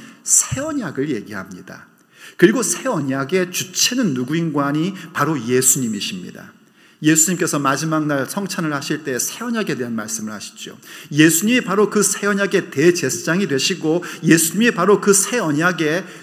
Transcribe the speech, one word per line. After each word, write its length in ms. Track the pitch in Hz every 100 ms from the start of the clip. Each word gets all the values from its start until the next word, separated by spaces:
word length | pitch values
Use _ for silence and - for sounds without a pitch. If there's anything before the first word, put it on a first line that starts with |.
| - -
새 360 | - - - -
언약을 500 | 302 294 196 - 147
얘기합니다. 760 | 113 98 104 95 90 - - - _ _ _ - -
그리고 240 | 180 233
새 260 | 202 - 262
언약의 640 | 202 139 135 139 185 180
주체는 600 | 185 - - - 247 220
누구인가 500 | 127 127 160 170 147
하니 300 | 139 151 175 190 -
바로 260 | - 143 156
예수님이십니다. 1160 | 113 123 127 143 120 104 - 95 87 - - - _ _ _ -
예수님께서 560 | 151 156 - 170 160 151
마지막 480 | 139 139 160 156 151
날 200 | 143 127
성찬을 460 | - 196 - 160
하실 320 | 143 131 151
때 140 | - 123
새 260 | - -
언약에 300 | 240 226 202
대한 200 | 131 120
말씀을 380 | 113 107 - 107
하시죠. 460 | 107 - - - - - - -
예수님이 480 | 147 156 160 208 247
바로 300 | 170 190 202
그 120 | 214
새 240 | 190 - 202
언약의 440 | 202 196 196 -
대제사장이 800 | - 165 175 131 - - 170 190
되시고, 540 | 139 - 170 151 160 - -
예수님이 460 | 160 160 - 185 233
바로 320 | 175 185 202
그 100 | 202
새 260 | 196 - 240
언약의 680 | 170 143 170 175 156 165 190 -